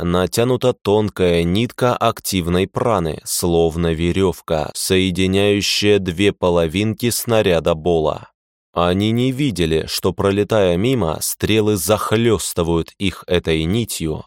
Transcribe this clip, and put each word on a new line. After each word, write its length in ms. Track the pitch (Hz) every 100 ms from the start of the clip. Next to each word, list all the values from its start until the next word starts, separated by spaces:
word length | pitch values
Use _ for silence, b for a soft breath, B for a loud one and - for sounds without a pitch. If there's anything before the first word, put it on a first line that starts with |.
натянута 720 | 85 87 90 - 123 123 127
тонкая 720 | - 104 107 107 - 90 85
нитка 540 | 85 98 120 - 123 -
активной 720 | 113 - - 95 82 90 98
праны, 520 | - 120 101 80 -
словно 680 | - - 90 85 82 80 85
верёвка, 800 | 80 85 87 95 - - 78 -
соединяющая 1200 | - - 95 95 87 95 98 104 101 95 - 104 101
две 340 | 92 82 101
половинки 800 | - 90 87 82 90 110 104 120
снаряда 640 | - - 110 98 82 82
бола. 540 | 80 82 82 76 - - _ _ _ _
Они 360 | 87 87 92 107
не 220 | 117 127
видели, 540 | 127 143 90 80 78 -
что, 240 | - 98
пролетая 640 | 87 98 98 101 110 92 87
мимо, 420 | 120 127 82 -
стрелы 560 | - - 87 110 107 104
захлёстывают 1160 | 82 104 - 113 117 98 - - 85 82 80 -
их 260 | 95 - -
этой 380 | 87 85 80
нитью, 580 | 80 113 107 - 80 76